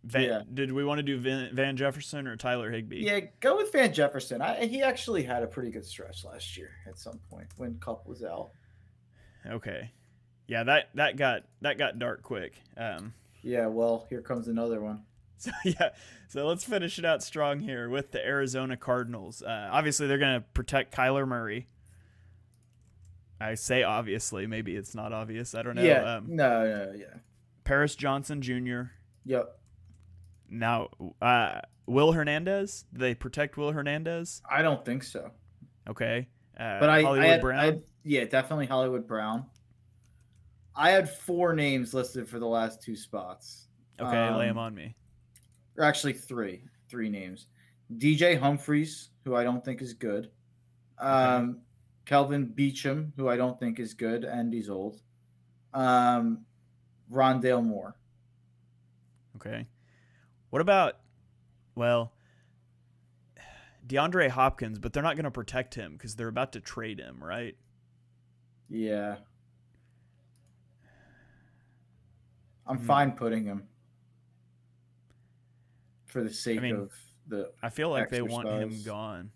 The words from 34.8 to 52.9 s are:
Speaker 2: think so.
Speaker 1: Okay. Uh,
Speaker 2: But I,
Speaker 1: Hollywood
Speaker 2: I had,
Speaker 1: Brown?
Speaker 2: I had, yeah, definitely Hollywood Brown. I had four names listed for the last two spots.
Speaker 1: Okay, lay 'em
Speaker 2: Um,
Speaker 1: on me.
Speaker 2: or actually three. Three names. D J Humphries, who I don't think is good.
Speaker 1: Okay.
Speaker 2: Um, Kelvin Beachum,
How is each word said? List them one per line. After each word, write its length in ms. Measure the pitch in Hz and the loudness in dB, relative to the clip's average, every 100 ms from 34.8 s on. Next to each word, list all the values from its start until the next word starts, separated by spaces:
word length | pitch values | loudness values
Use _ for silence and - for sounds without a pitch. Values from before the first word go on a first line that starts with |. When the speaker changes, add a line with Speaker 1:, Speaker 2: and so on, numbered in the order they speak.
Speaker 2:
think 180 | - 131 | -2 -4
so. 280 | - - - - - - - _ - | -6 -10 -12 -18 -20 -20 -20 _ -12
Speaker 1:
Okay. 380 | 113 117 117 131 _ _ - | -4 -2 -2 -4 _ _ -10
Uh, 220 | 113 98 | -6 2
Speaker 2:
But 100 | 151 | 6
I, 120 | 156 | 6
Speaker 1:
Hollywood 240 | 156 135 | 6 6
Speaker 2:
I 20 | 160 | 8
had, 100 | - | 6
Speaker 1:
Brown? 180 | 131 131 | 4 4
Speaker 2:
I 60 | |
had, 180 | 156 156 - _ | 2 2 -8 _
yeah, 220 | 147 143 | 0 0
definitely 420 | 117 131 131 156 131 | 2 0 2 -2 0
Hollywood 400 | 131 131 127 113 | 2 2 0 -2
Brown. 380 | 110 107 117 135 _ _ _ _ _ _ _ _ _ - _ - | -4 -2 -4 -8 _ _ _ _ _ _ _ _ _ -20 _ -12
I 160 | 135 165 | 4 8
had 180 | 190 151 | 8 4
four 440 | - - 175 180 | -6 -2 2 2
names 400 | 160 143 135 117 | 4 2 2 0
listed 360 | 131 123 131 113 | -2 -2 -6 -8
for 100 | 120 | -6
the 80 | 117 | 0
last 340 | 113 113 110 | 0 0 -4
two 140 | - | -12
spots. 720 | 110 - 104 92 92 - - _ _ _ - | -12 -10 -10 -10 -16 -18 -20 _ _ _ -8
Speaker 1:
Okay, 300 | 120 120 117 | 0 2 2
lay 120 | 113 117 | 2 2
'em 100 | 110 | 0
Speaker 2:
Um, 80 | |
Speaker 1:
on 100 | 113 | -4
me. 200 | 101 80 - _ _ _ - _ _ _ | -8 -14 -16 _ _ _ -20 _ _ _
Speaker 2:
or 80 | - | 2
actually 300 | 151 147 143 | 2 4 -2
three. 500 | - - 120 101 90 - _ _ | -4 -6 -6 -6 -8 -16 _ _
Three 220 | 123 110 | -6 -4
names. 380 | 101 92 95 - _ _ _ _ 117 | -4 -8 -14 -20 _ _ _ _ 0
D 180 | 143 | 2
J 200 | 151 175 | 6 6
Humphries, 760 | 151 139 147 - 147 156 - - _ | 6 4 2 2 2 0 -8 -16 _
who 120 | 131 | 0
I 80 | 120 | 2
don't 220 | 120 123 | 2 0
think 160 | 131 117 | -4 -8
is 120 | 127 | -8
good. 360 | 113 117 104 113 _ _ _ _ _ _ - | -6 -4 -4 -6 _ _ _ _ _ _ -4
Speaker 1:
Okay. 80 | 135 | 2
Speaker 2:
Um, 520 | 131 127 123 120 120 _ _ _ _ | 4 6 4 0 -4 _ _ _ _
Kelvin 440 | - 143 139 143 123 | 4 4 4 0 -2
Beachum, 600 | 113 139 131 139 | 0 0 0 -2